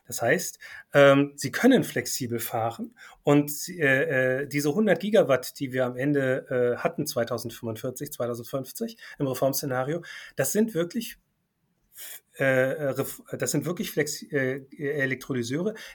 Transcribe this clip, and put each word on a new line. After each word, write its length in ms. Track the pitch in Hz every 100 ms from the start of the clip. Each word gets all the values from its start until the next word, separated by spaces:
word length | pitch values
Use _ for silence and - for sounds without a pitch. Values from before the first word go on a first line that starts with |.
| -
Das 140 | -
heißt, 380 | 117 175 - - - - -
ähm, 400 | 143 143 139 143 -
sie 160 | 127
können 320 | - 247 240
flexibel 540 | - 127 120 - 120 117
fahren 560 | - 117 113 110 233 _ - -
und, 280 | - 147 147 - -
äh, 720 | 175 139 131 160 131 131 131
äh, 40 | 139
diese 280 | 143 147
hundert 260 | 165 214 170
Gigawatt, 580 | 208 208 139 127 - -
die 140 | 135
wir 140 | 127 127
am 100 | 123
Ende, 800 | 143 143 131 135 - 127 120 120
äh, 20 |
hatten, 280 | 170 170 143
zweitausendfünfundvierzig, 1040 | 123 117 117 117 - 113 113 131 127 147
zweitausendsechzig, 840 | - 120 120 120 139 127 - 226 - - -
im 80 | 139
Reformszenario, 760 | 131 135 139 143 127 131 170 - - - -
das 160 | 180
sind 220 | 202 220
wirklich, 420 | 165 170 233 - - _ _ _ _ _ _ _ - - - _
äh, 100 | -
Ref-, 800 | 135 131 131 156 143 123 131 - - -
das 140 | 123
sind 120 | 147
wirklich 260 | 131 180 190
Flex-, 320 | 165 147 - -
äh, 360 | 147 127 139 135 -
Elektrolyseure, 1000 | 143 147 131 127 - 127 113 143 202 214 -